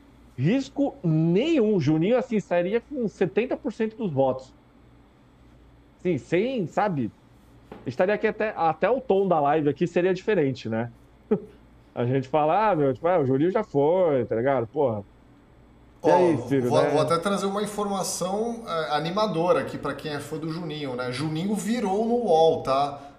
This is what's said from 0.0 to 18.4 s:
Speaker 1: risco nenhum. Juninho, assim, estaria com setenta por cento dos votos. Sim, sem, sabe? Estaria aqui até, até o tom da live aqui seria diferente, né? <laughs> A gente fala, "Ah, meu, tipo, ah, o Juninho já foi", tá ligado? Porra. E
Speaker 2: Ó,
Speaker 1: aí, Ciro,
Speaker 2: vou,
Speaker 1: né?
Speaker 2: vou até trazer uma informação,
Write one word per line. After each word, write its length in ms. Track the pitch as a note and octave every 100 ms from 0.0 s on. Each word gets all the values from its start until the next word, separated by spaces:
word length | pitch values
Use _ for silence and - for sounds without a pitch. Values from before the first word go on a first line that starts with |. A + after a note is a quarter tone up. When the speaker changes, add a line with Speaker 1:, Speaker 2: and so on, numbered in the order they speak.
| - - - -
Speaker 1:
risco 600 | C#3+ C4+ C4+ - C#4 -
nenhum. 760 | E3+ D#3 E3 F3+ D#4 D#4 G#3+ G3+
Juninho, 360 | C#3 D#3 F#3 B3
assim, 180 | - G#3+
estaria 440 | - F3 F3+ A#3
com 280 | - C#4 G#3+
setenta 480 | - F#3 G#3 B3+ D#4+
por 160 | C4+
cento 240 | - A3 A3
dos 160 | G3+
votos. 420 | C3+ C3+ B2+ - - _ - - - _ _ _ _ - - - - - _
Sim, 160 | F#3 D3
sem, 480 | - F3 A#3+ C4 E3
sabe? 440 | - G#3 D3 G#2+ - _ - - - - - -
Estaria 280 | - F#3
aqui 120 | G#3 G#3+
até, 260 | G3+ G#3+ -
até 340 | D#3+ D#3 G3+
o 100 | C4
tom 260 | - G3 G3
da 140 | E3
live 280 | C#3+ D#3 D3
aqui 180 | C#3 F3
seria 260 | F3+ F#3
diferente, 560 | F#3 - G3 C#3 A#2+ A2
né? 220 | A2+ A#2+ - - _ _
<laughs> 640 | G#3+ - - - - -
A 100 | - A#2+
gente 220 | C3+ B2+
fala, 420 | D#3 D3+ F#3 G#3+
"Ah, 60 | E3+
meu, 160 | C#3
tipo, 140 | B2 E3+
ah, 120 | F3+
o 80 | C3
Juninho 240 | C3+ E3+
já 120 | A3
foi", 640 | G#3+ C#3+ C#3+ F#3 F3 C3+
tá 100 | G#2
ligado? 320 | A2+ C3 C3 A#2
Porra. 380 | - C3+ G#2+ - - - - - - - - - -
E 60 | D#3+
Speaker 2:
Ó, 60 | F3+
Speaker 1:
aí, 200 | F3 C#3 -
Ciro, 200 | C3+ A#2+
Speaker 2:
vou, 140 | D3+
Speaker 1:
né? 80 | C#3+
Speaker 2:
vou 100 | D3
até 160 | D3+ E3
trazer 280 | G3+ F#3+ G3
uma 160 | G3+
informação, 1040 | G#3 - G3+ G3 E3+ - F3+ G#3